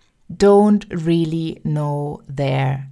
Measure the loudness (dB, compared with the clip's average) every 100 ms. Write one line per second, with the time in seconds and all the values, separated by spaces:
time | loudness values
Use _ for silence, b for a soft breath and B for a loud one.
0 | b _ -18 0 4 6 6 2 0 -6
1 | 0 0 0 -4 -6 -8 -4 -4 -2 -4
2 | -6 -10 -12 -6 -2 -2 -2 -4 -8